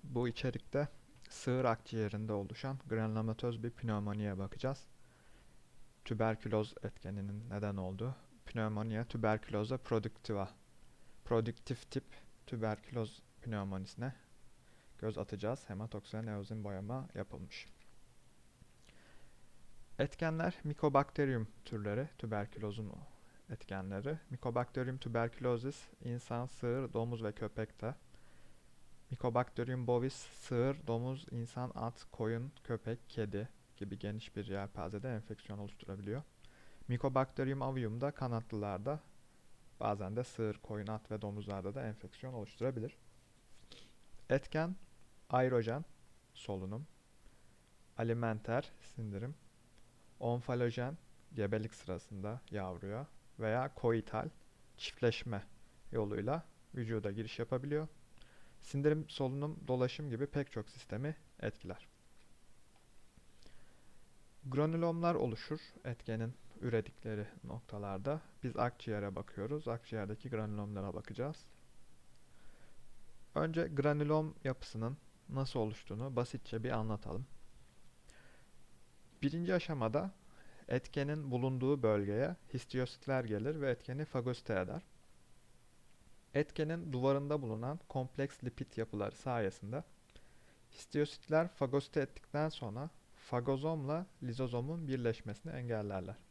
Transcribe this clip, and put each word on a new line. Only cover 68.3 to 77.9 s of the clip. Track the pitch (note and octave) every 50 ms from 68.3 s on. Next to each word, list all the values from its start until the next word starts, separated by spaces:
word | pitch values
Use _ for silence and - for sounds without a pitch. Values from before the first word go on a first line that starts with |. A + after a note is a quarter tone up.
| - -
Biz | - B2 -
akciğere | - A#2+ B2 - - - A#2 G#2+ G#2 G2+ G2+ G2
bakıyoruz. | F#2+ G2+ - - G2 G2 A2+ D3 D3+ D#3 A#2+
Akciğerdeki | A2+ A#2 - - A#2 A2 G2+ G2 G#2+ - - B2+
granülomlara | A#2+ G#2+ G#2+ G#2+ G2+ G#2 G#2 G#2 G#2 G2 F#2+ G2 -
bakacağız. | - - - G#2 - B2 D3 D#3 - - - - - - - - - - - - - - - - - - - - - - - - - - - - - - - - - - - - - - - -
Önce | D3 D#3 D#3+ D#3+ E3
granülom | E3 D#3+ D3+ C#3 C#3 D3+ D3 D3 D3 D3 D3+ D#3 D#3 D#3 - - -
yapısının | C3+ B2+ - - - - A2 A2+ A#2 C#3 - - - - - - -
nasıl | - C3 C3+ C3 - B2+
oluştuğunu | A2+ A2 A#2 - - - G2+ G#2+ B2 C#3 B2+
basitçe | A#2+ A#2+ - - A#2 - - - A2+ G#2+
bir | B2
anlatalım. | B2+ A2+ A2 A2 G#2+ G2+ - - C#2+ G2+ C3+ - - - - - - - - - - - - -